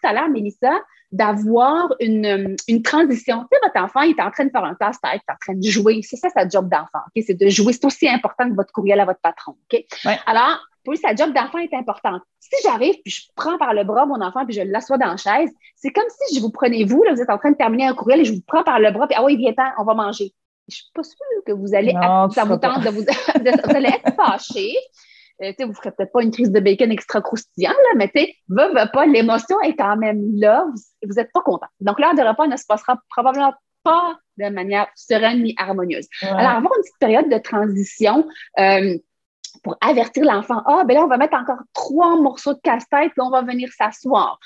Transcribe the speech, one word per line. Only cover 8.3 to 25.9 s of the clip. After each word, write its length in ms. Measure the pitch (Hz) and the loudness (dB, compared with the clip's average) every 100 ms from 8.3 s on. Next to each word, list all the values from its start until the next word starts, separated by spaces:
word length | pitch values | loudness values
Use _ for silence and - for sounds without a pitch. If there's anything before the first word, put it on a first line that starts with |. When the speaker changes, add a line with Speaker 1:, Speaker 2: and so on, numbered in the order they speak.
| - 247 | -2 -2
Speaker 1:
que 80 | 196 | -2
votre 160 | 196 | -4
courriel 280 | - 196 202 | -4 0 2
à 60 | 190 | 2
votre 140 | 185 | 0
patron. 320 | 165 - - - _ | -4 -6 -14 -20 _
Ok ? 120 | 233 - - - | -4 -4 -8 -4
Speaker 2:
Ouais. 120 | 214 - | -4 0
Speaker 1:
Alors, 320 | 220 262 320 - _ | 2 2 0 -8 _
pour 100 | - | -8
lui, 60 | 320 | -4
sa 140 | - | -2
job 180 | 214 311 | 0 0
d'enfant 260 | 262 269 339 | 0 -2 -6
est 140 | 339 262 | -6 -6
importante. 480 | 254 202 - 185 - _ | -6 -6 -6 -6 -12 _
Si 160 | _ 539 | _ -2
j'arrive, 320 | - 226 269 381 - | 0 0 0 -2 -6
puis 80 | |
je 80 | - - - | -14 -14 -8
prends 220 | 311 349 | -6 -2
par 140 | 262 | -2
le 100 | 208 | 0
bras 220 | 202 220 285 | 0 0 0
mon 120 | 254 | 0
enfant, 260 | 214 254 262 | -4 -6 -6
puis 100 | 208 | -6
je 60 | |
l'assois 340 | 190 202 - 269 | -4 -6 -2 -2
dans 140 | 226 | -2
la 60 | 185 | -2
chaise, 340 | 202 220 320 - _ _ | 0 0 0 -4 _ _
c'est 160 | 269 | -6
comme 160 | - 466 | -4 -4
si 260 | - 554 277 | -4 -4 -2
je 60 | |
vous 80 | 220 | -4
prenais, 340 | - 254 226 202 | -2 -2 0 0
vous, 180 | 262 | 4
là, 100 | 440 | 4
vous 80 | 254 | 2
êtes 80 | 240 | -2
en 80 | 208 | 0
train 140 | 294 | 0
de 40 | 285 | 2
terminer 320 | 233 226 269 | 2 0 0
un 60 | |
courriel, 280 | 254 214 277 | -2 2 4
et 40 | 254 | 2
je 80 | |
vous 80 | 202 - | 0 -2
prends 180 | 320 | 0
par 160 | 349 247 | 2 4
le 100 | 214 | 2
bras, 160 | 202 277 | 2 0
puis « 80 | 233 | 2
Ah 40 | |
oui, 140 | 262 269 | 2 2
viens-t'en, 300 | 254 - 262 240 | 0 0 -2 -2
on 60 | |
va 100 | 214 | -2
manger. » 400 | 220 208 214 196 - _ _ _ | 0 -2 -6 -10 -12 _ _ _
Je 100 | - | -20
suis 80 | - | -14
pas 100 | - | -12
sûre 120 | 311 _ 554 440 - | -12 _ -6 -6 -4
que 60 | |
vous 240 | 202 196 202 | -6 -2 0
allez 180 | 220 | 2
Speaker 2:
Non, 320 | 175 180 185 190 | 0 2 2 2
Speaker 1:
être, 40 | |
Speaker 2:
tu 60 | 208 | 0
Speaker 1:
ça 100 | 214 | -2
vous 100 | 180 | 0
Speaker 2:
seras 20 | |
pas. 120 | 254 | 0
Speaker 1:
tente 100 | 262 | -2
de 60 | 233 | -2
vous, 140 | 208 | -2
<laughs> 0 | |
de, 680 | 202 - - 302 240 262 226 | -2 -2 -2 0 2 0 2
vous 60 | 277 | 2
allez 140 | 269 | 2
être 260 | 392 - 262 | 0 -2 2
fâché. 580 | 320 202 - 220 196 320 523 _ _ _ _ _ | 2 2 -4 -6 -4 -4 -6 _ _ _ _ _
Euh, 60 | 190 | -12
tu 60 | 190 | -8
sais, 60 | 254 | -10
vous 80 | 202 | -8
ferez 160 | - | -12